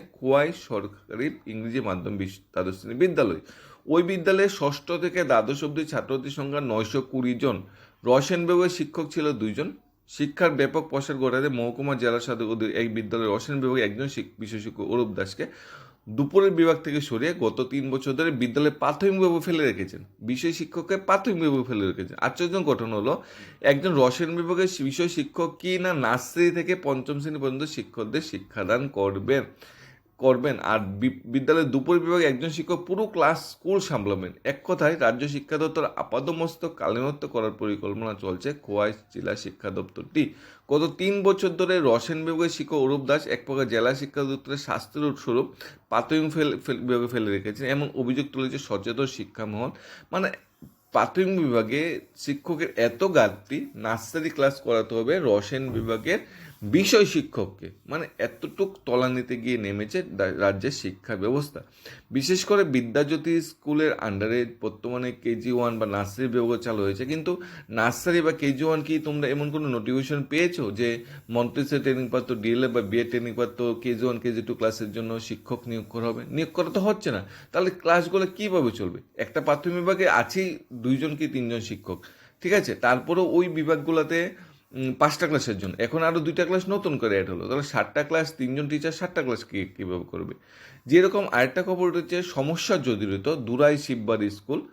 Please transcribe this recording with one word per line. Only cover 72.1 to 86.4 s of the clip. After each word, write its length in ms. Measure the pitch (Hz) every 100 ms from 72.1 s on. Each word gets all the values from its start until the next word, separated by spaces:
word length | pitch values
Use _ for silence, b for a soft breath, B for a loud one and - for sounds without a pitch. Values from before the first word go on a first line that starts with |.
| 127 123
ডিএলএড 400 | 117 110 120 131
বা 100 | 117
বিএড 280 | 98 113 117
ট্রেনিং 240 | 120 120
প্রাপ্ত 400 | 110 120 120 120
কেজি 320 | 113 127 113 123
ওয়ান, 140 | 117
কেজি 220 | 123 113
টু 120 | 107
ক্লাসের 380 | 117 113 110 107
জন্য 280 | 113 113 113
শিক্ষক 480 | - 107 - 120 120
নিয়োগ 180 | 113 104
করা 160 | 117 117
হবে? 180 | 113 139
নিয়োগ 220 | 139 160
করা 180 | 180 170
তো 100 | 196
হচ্ছে 320 | 202 202 160
না, 140 | 104 98 B B
তাহলে 180 | 170 185
ক্লাসগুলো 560 | - 165 175 175 190 185
কীভাবে 460 | 196 208 180 123
চলবে? 280 | 104 92 - - -
একটা 260 | - 156
প্রাথমিক 340 | 294 - 175 175
বিভাগে 340 | 175 180 180
আছেই 500 | 98 117 185 185 - -
দুইজন 420 | 123 120 135 156 147
কি 120 | 151
তিনজন 320 | 127 117 117
শিক্ষক, 440 | 101 101 - 87 B B B _
ঠিক 120 | 175
আছে, 220 | 202 - -
তারপরেও 480 | 120 127 131 175
ওই 240 | 175 165 180
বিভাগগুলোতে, 880 | 156 151 156 143 160 156 165 175 B B B _
উম, 220 | 131 131
পাঁচটা 340 | - 147 147 165
ক্লাসের 300 | 147 - 98
জন্য, 180 | 95 85
এখন 260 | 117 160
আরও 160 | 165 165
দুইটা 260 | 156 170